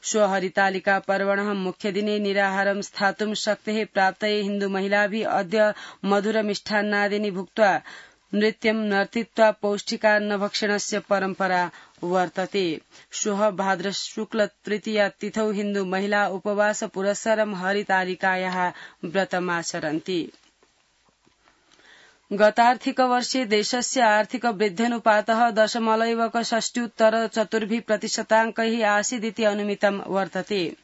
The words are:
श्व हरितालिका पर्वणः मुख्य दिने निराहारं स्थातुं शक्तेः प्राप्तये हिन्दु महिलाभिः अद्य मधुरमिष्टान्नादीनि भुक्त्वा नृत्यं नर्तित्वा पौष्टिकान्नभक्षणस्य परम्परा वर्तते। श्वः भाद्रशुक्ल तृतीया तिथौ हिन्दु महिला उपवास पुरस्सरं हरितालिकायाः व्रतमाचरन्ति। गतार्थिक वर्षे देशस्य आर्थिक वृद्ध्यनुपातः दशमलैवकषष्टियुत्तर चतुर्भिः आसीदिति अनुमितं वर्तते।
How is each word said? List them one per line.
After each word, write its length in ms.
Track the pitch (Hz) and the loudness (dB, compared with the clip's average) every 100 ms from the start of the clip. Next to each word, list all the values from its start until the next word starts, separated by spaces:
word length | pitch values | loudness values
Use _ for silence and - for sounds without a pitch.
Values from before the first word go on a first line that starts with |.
श्व 220 | - 220 202 | -2 2 2
हरितालिका 720 | 190 185 196 196 190 202 196 | 2 -2 0 0 0 0 0
पर्वणः 540 | - 196 196 196 202 | 0 -2 0 0 0
मुख्य 380 | 202 185 175 214 | -2 -4 -4 -4
दिने 280 | 190 208 208 | -2 -2 -2
निराहारं 640 | 202 196 196 190 196 202 | 0 0 0 0 0 -2
स्थातुं 520 | 196 - 98 - 214 | -6 -2 -2 0 -4
शक्तेः 520 | 208 - 202 - 214 208 | -2 -2 -4 -2 -4 -2
प्राप्तये 480 | - 190 180 214 208 | 2 2 2 -2 0
हिन्दु 280 | 202 202 202 | -2 -2 -2
महिलाभिः 580 | 196 196 202 208 220 208 | -2 0 0 0 -2 -2
अद्य 460 | 185 185 214 214 208 - - 190 | -2 0 2 2 2 -14 -6 0
मधुरमिष्टान्नादीनि 1300 | 202 202 220 208 202 - 208 208 202 202 208 208 | 2 2 0 0 -4 -2 -2 0 0 0 0 -4
भुक्त्वा 500 | 185 185 - 208 165 - - - _ _ | -6 -8 2 2 2 -4 -20 -20 _ _
नृत्यं 400 | 202 214 220 226 | 0 0 2 0
नर्तित्वा 800 | 220 208 196 196 233 226 - 220 | 0 0 0 0 -4 -4 2 2
पौष्टिकान्नभक्षणस्य 1500 | 208 202 202 - 226 220 208 208 202 202 - 208 208 - 208 | 4 -2 -4 -4 0 2 2 0 -2 -2 -2 -2 -2 -2 -6
परम्परा 720 | - 196 190 185 190 180 175 - - _ | -2 -2 -2 -2 0 0 -2 -6 -20 _
वर्तते। 760 | 175 185 175 - 185 202 180 160 _ - - | -2 0 0 -2 -4 -2 -2 -4 _ -20 -14
श्वः 380 | - 214 202 214 | -6 -4 0 0
भाद्रशुक्ल 960 | 180 196 190 196 185 - - 220 226 202 | 0 -2 -2 -2 -6 -8 -8 -4 -2 -2
तृतीया 640 | _ - 208 220 214 202 | _ -6 -6 -2 0 0
तिथौ 420 | - 208 220 214 | -2 -8 -4 -2
हिन्दु 340 | 202 208 202 190 | -2 -2 -4 -2
महिला 420 | 185 202 208 202 | -2 0 0 0
उपवास 560 | 185 208 202 208 208 | -2 -4 0 0 0
पुरस्सरं 680 | 220 - 196 202 226 214 214 | -6 -2 -2 -2 0 0 0
हरितालिकायाः 1200 | 196 185 202 208 190 185 185 190 185 185 180 180 - - - 175 | -2 -2 -2 0 0 0 -2 0 0 -2 -2 -2 -4 -18 -12 -4
व्रतमाचरन्ति। 1200 | 175 185 185 180 170 170 170 165 156 175 180 - _ _ _ _ _ _ _ _ _ _ _ _ _ _ _ _ - - _ _ | -2 -2 -2 -2 -4 -4 -6 -4 -6 -4 -4 -4 _ _ _ _ _ _ _ _ _ _ _ _ _ _ _ _ -20 -20 _ _
गतार्थिक 680 | 196 214 208 233 247 269 262 | 4 4 6 4 4 0 2
वर्षे 440 | 254 247 240 262 240 | 2 2 0 -2 2
देशस्य 560 | 214 208 247 240 269 | 0 2 -2 -2 2
आर्थिक 440 | 226 208 208 247 240 | 4 4 2 -2 -2
वृद्ध्यनुपातः 1040 | 196 214 170 233 240 226 208 208 226 240 | 0 -2 0 -2 2 4 4 4 2 2
दशमलैवकषष्टियुत्तर 1800 | 214 214 240 226 220 226 226 226 233 226 226 - - 233 - 220 220 226 | 4 2 2 0 2 2 0 0 -2 -2 -2 -2 -4 -6 4 4 4 -2
चतुर्भिः 1600 | - 214 220 208 233 - 208 214 - 220 220 226 220 226 233 214 | -2 0 -2 0 -4 0 -2 -2 -6 2 4 4 0 -2 2 2
आसीदिति 560 | 208 208 247 220 208 | 2 0 -4 -4 0
अनुमितं 580 | 214 208 208 202 202 196 - | 0 0 -4 0 0 0 -4
वर्तते। 680 | 190 190 190 180 208 160 - | -4 -2 -6 -4 -4 -4 -6